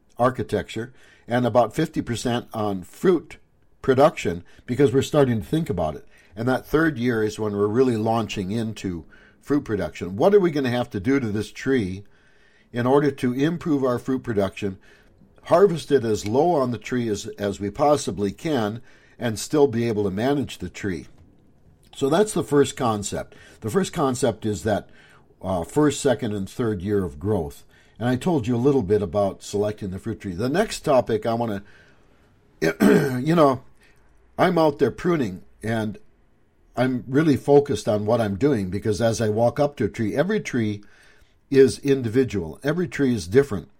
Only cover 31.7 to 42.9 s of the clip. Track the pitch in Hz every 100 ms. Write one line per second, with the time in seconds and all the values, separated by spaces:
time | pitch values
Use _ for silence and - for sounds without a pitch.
31.7 | - - _ _ _ _ _ _ - -
32.7 | - 208 185 143 127 147 170 143 127 -
33.7 | - _ _ _ _ _ - 170 170 156
34.7 | 147 123 - 180 165 110 90 - _ 107
35.7 | 113 110 95 - _ _ _ _ _ _
36.7 | - 127 127 104 131 160 127 - 143 143
37.7 | 117 - 107 104 117 107 98 143 120 92
38.7 | 98 110 101 113 104 110 104 120 - 143
39.7 | - 101 - 107 104 175 214 147 123 107
40.7 | 101 - - - - _ _ - 135 131
41.7 | - 139 139 117 117 127 101 80 71 143
42.7 | 170 175